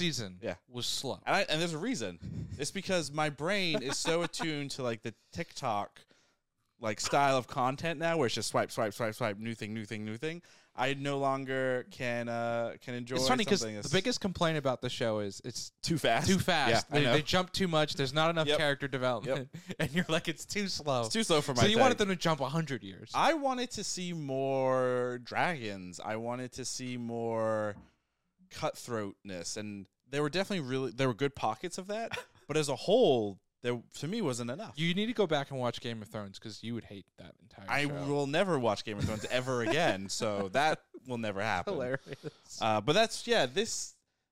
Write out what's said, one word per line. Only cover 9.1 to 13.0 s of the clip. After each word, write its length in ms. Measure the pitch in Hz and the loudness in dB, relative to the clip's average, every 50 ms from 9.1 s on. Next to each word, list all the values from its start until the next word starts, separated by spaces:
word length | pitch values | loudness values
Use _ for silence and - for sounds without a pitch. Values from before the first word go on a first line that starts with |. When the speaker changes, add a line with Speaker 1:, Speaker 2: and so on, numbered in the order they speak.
| 107 | -2
Speaker 1:
swipe, 220 | - 123 107 98 | -2 -2 -2 -2
new 160 | 104 110 117 113 | -4 -6 -8 -6
thing, 200 | - 113 104 110 | -6 -6 -6 -6
new 120 | 113 107 | -6 -6
thing, 200 | - 113 107 107 | -6 -8 -6 -6
new 120 | 107 110 | -6 -6
thing. 240 | 113 156 156 170 175 - - - - _ _ _ | -6 -6 -6 -8 -8 -14 -20 -20 -20 _ _ _
I 160 | - 127 135 139 | -2 0 0 0
no 260 | 139 139 143 143 139 | -2 -2 -2 -2 0
longer 680 | 139 135 135 135 139 131 131 131 131 131 127 127 117 - | 0 0 0 0 -2 -2 -2 0 0 0 0 -2 -4 -8
can, 380 | - - 131 120 120 120 117 | -8 -6 -4 -2 -2 -2 -2
uh, 460 | 117 117 117 117 117 117 117 117 110 - - - | -2 -2 -2 -2 -2 0 -2 -2 -4 -6 -8 -10
can 120 | 131 123 | -8 -8
enjoy 200 | 123 | -6